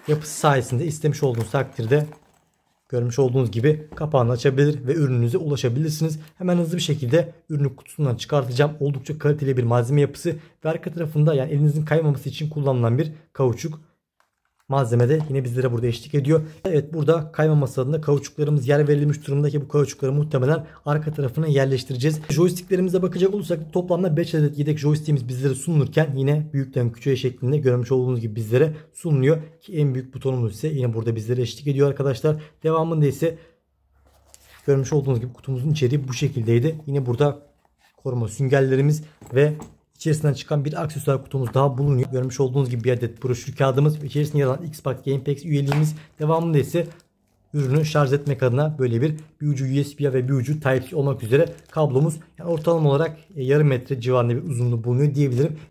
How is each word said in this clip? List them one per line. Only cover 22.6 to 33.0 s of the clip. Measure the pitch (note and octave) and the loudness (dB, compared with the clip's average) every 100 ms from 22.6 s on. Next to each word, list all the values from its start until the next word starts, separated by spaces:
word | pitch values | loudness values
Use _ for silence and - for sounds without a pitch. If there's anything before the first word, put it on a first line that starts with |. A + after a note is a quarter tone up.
| - F#3 F#3 F3+ | -2 0 0 0
bakacak | F3+ F3+ G3 | 0 2 0
olursak | G#3 E3 E3+ D#3 | 0 -4 -4 -4
toplamda | F#3 F3+ F3 F#3 D3+ | -4 0 0 2 0
beş | D#3+ | 0
adet | D#3+ D3 C#3+ | 2 0 0
yedek | D3 D3+ | -2 0
joystickimiz | D3 D3+ D3+ C#3+ A#2+ | 0 0 0 -2 -2
bizlere | B2+ C#3 | -4 -2
sunulurken | B2+ - D#3+ B2+ - D3+ C3 | -2 0 0 2 0 0 0
yine | C3+ D3+ D3+ | 0 0 -2
büyükten | C#3 C3 C3+ A#2+ | -4 -4 -2 -2
küçüğe | A#2 C#3 B2 | -2 -2 0
şeklinde | C3 B2 B2 D3+ | -2 -4 -2 0
görmüş | B2+ B2 B2 | 2 2 2
olduğunuz | C3 B2+ B2 | 0 0 -2
gibi | A2+ G#2+ | -4 -6
bizlere | G#2+ B2 D#3 D3+ - | 0 2 2 0 -14
sunuluyor. | - E3+ C#3+ C3 D#3 - - | -10 -2 2 4 2 -2 -18
Ki | - | -8
en | E3 C#3+ | -2 0
büyük | C3 B2+ | 0 -6
butonumuz | - C3 B2+ A2+ | -6 -4 -2 -2
ise | G2 D#3 | -4 -4
yine | C#3+ B2 | -2 -2
burada | A2+ A2+ A2 | -2 -2 -2
bizlere | G#2+ B2 | -2 -2
eşlik | A#2+ - C#3+ | -2 -4 -2
ediyor | C3+ C#3+ | 2 2
arkadaşlar. | C3+ C#3 B2 D#3 D#3 - _ | 0 -2 0 0 -2 -6 _
Devamında | D#3+ D#3+ E3 D#3+ | -2 0 0 2